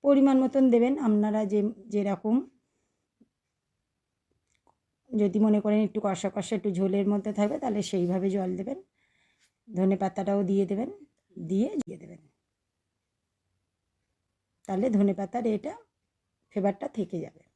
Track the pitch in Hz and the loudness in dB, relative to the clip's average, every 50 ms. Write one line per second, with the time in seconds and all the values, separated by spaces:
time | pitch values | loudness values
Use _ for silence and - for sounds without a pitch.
0 | - 285 285 269 269 277 269 262 262 262 - 277 262 262 233 233 233 254 277 302 | 4 6 6 6 6 6 6 4 2 2 2 4 4 6 6 6 4 4 2 0
1 | 285 226 214 208 208 214 208 214 220 196 202 208 202 214 226 - - 233 - 208 | 2 2 2 2 2 2 0 0 -2 0 0 0 0 0 -4 -6 -14 -4 -4 -2
2 | 202 202 196 190 - 214 226 262 - - _ _ _ _ _ _ _ _ _ _ | 0 0 -4 -4 -2 0 0 0 0 -4 _ _ _ _ _ _ _ _ _ _
3 | _ _ _ _ _ _ _ _ _ _ _ _ _ _ _ _ _ _ _ _ | _ _ _ _ _ _ _ _ _ _ _ _ _ _ _ _ _ _ _ _
4 | _ _ _ _ _ _ _ _ _ _ _ _ _ _ _ _ _ _ _ _ | _ _ _ _ _ _ _ _ _ _ _ _ _ _ _ _ _ _ _ _
5 | _ _ 254 220 208 202 175 214 214 214 214 214 208 214 208 214 220 202 - 214 | _ _ -2 0 0 2 2 2 4 4 4 2 2 2 2 2 2 0 -2 -2
6 | - 202 190 175 - 196 - 208 196 - 226 202 175 208 185 175 196 196 185 202 | -2 -2 -4 -2 -4 -4 -4 -4 -6 -4 -6 -4 -2 -4 -2 0 0 0 0 0
7 | 196 202 208 202 196 214 202 202 208 208 285 - - 254 208 208 196 - - 190 | 2 2 0 0 -2 -4 -2 -2 -2 -2 -2 -4 -4 -4 -2 -2 -4 -2 -2 -2
8 | 175 175 180 190 180 196 185 202 185 185 185 180 196 233 277 381 - _ _ _ | 0 0 0 0 0 -2 -2 -2 -2 -4 -4 -6 -6 -8 -8 -10 -12 _ _ _
9 | _ _ _ _ _ _ _ _ _ _ _ _ _ - 220 180 185 190 196 185 | _ _ _ _ _ _ _ _ _ _ _ _ _ -10 -4 0 2 2 2 2
10 | 196 190 185 - 190 196 202 202 202 180 196 196 196 175 202 196 240 320 403 403 | -2 -4 -4 -4 -4 -2 0 0 0 0 0 0 0 0 -2 -4 -4 -6 -8 -14
11 | 294 _ _ _ _ _ 185 180 175 160 185 196 226 330 427 302 247 - 190 165 | -20 _ _ _ _ _ _ -14 -8 -4 -2 0 0 0 -2 -6 -8 -8 -10 -18
12 | 165 165 170 165 _ _ _ _ _ _ _ _ _ _ _ _ _ _ _ _ | -18 -20 -20 -20 _ _ _ _ _ _ _ _ _ _ _ _ _ _ _ _
13 | _ _ _ _ _ _ _ _ _ _ _ _ _ _ _ _ _ _ _ _ | _ _ _ _ _ _ _ _ _ _ _ _ _ _ _ _ _ _ _ _
14 | _ _ _ _ _ _ _ _ _ _ _ _ _ - 196 185 214 262 220 202 | _ _ _ _ _ _ _ _ _ _ _ _ _ -8 -4 -2 -2 0 2 2
15 | 202 202 190 190 196 190 - 240 220 233 214 202 - 285 403 466 - _ _ _ | 2 2 2 -2 -6 -6 -6 -4 -2 -2 -4 -4 -6 -10 -14 -14 -20 _ _ _
16 | _ _ _ _ _ _ _ _ _ _ _ 208 185 202 196 - - 190 _ 226 | _ _ _ _ _ _ _ _ _ _ _ -2 -2 -2 -2 -2 -10 -10 _ -6
17 | 196 - - 170 156 - _ - _ _ _ | -8 -6 -6 -8 -8 -10 _ -20 _ _ _